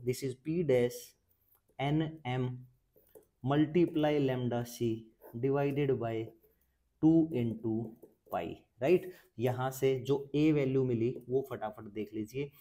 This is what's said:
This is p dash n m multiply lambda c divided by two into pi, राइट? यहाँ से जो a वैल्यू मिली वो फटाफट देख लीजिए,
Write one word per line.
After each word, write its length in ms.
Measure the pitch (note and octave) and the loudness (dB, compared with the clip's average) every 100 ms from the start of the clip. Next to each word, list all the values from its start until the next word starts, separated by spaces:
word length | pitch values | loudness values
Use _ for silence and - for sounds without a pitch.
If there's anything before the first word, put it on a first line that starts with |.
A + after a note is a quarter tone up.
| B2 | -4
This 200 | B2 C3+ | -4 -4
is 100 | A#2+ D#3 | -8 -4
p 160 | E3+ D#3 | -2 2
dash 280 | B2+ A#2+ - - _ _ _ _ _ _ - | 4 2 -2 -14 _ _ _ _ _ _ -6
n 220 | C#3 D3+ D#3 D#3 B2 | -2 0 -2 -6 -6
m 180 | B2+ B2+ B2+ - _ _ _ _ - _ _ B2+ | -4 -4 -6 -14 _ _ _ _ -20 _ _ 0
multiply 600 | C#3+ D3+ E3+ E3+ D#3 D3+ D3+ | 2 4 4 4 4 2 2
lambda 380 | C3+ B2+ B2 A#2+ A#2+ | 2 0 0 -2 -4
c 180 | - A#2 A2 - _ - A#2 | -2 -2 -2 -6 _ -16 -4
divided 500 | C3+ C#3 C#3+ C#3 C#3+ B2 | 0 2 0 0 0 0
by 140 | A#2 A2+ A2+ - _ _ _ _ _ _ | -2 -4 -6 -12 _ _ _ _ _ _
two 160 | D#3 E3 D#3+ B2+ | 4 6 4 2
into 340 | A#2 G#2+ A2+ A2 A2+ - - _ - | -2 -2 -2 -4 -4 -10 -20 _ -8
pi, 100 | F#2 E2+ - _ - | -6 -4 -10 _ -4
राइट? 300 | C3 F3+ - - _ - | 2 2 2 -14 _ -4
यहाँ 300 | B2 A#2+ C3 | -2 0 -4
से 220 | C3 C3+ C3 | 0 0 0
जो 180 | A#2 C#3 - D3 | 0 -2 0 2
a 160 | D#3 | 4
वैल्यू 300 | D3+ C3+ C3+ | 4 2 2
मिली 260 | B2+ A#2 A#2 - - | 2 2 0 -2 -2
वो 160 | B2+ C3+ | -2 -2
फटाफट 340 | A#2 G#2+ A2 A2 | -6 -8 -10 -12
देख 200 | G#2 G#2 | -10 -8
लीजिए, 360 | A2 G#2+ B2+ C#3+ - | -8 -8 -8 -10 -12